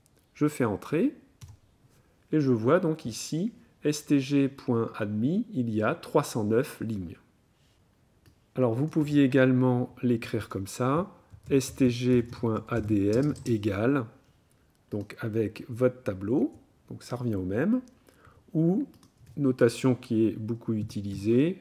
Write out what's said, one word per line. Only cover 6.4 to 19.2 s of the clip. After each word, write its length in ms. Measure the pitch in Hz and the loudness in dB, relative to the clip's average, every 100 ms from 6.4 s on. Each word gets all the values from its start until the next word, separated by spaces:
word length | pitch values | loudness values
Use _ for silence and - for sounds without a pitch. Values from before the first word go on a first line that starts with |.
neuf 360 | 104 113 139 - | 0 0 0 -6
lignes. 360 | 110 107 85 - _ _ _ _ _ _ _ _ _ _ _ _ _ - | -8 -6 -8 -14 _ _ _ _ _ _ _ _ _ _ _ _ _ 0
Alors 180 | 123 | 0
vous 140 | 113 151 | 0 0
pouviez 340 | 160 147 147 | 0 2 4
également 720 | 135 135 131 127 127 123 127 - | 4 6 6 4 4 2 -2 -2
l'écrire 460 | 123 117 - 113 - | 0 0 -2 -6 -4
comme 180 | 98 98 | -8 -8
ça, 480 | - 127 151 190 - _ - - | -4 0 0 -4 -10 _ -20 0
S 260 | 143 131 - | 0 0 2
T 120 | 127 | 2
G 340 | 120 123 123 | 2 2 2
point 420 | 117 - 117 107 - | 2 -2 -2 -2 -2
A 120 | 117 | -4
D 320 | 104 104 101 | 0 2 4
M 200 | 113 147 143 - | 2 2 -2 -2
égale, 580 | 110 104 98 117 143 113 - _ _ _ _ _ _ _ | -2 0 0 0 0 -2 -12 _ _ _ _ _ _ _
donc 260 | 107 101 - | -8 -8 -8
avec 440 | 117 110 104 - - | -4 -2 -2 -4 -12
votre 340 | 113 127 123 | 0 0 0
tableau, 500 | - 92 98 143 311 - _ _ - | -6 -6 -2 0 0 -4 _ _ -18
donc 120 | 113 | -18
ça 140 | - 123 | -10 -6
revient 200 | 123 101 | -4 -4
au 80 | |
même, 360 | 92 104 185 254 254 - _ _ - _ _ | -2 -2 0 0 -4 -16 _ _ -20 _ _
ou 340 | 156 165 202 285 - _ _ | 0 2 0 -2 -10 _ _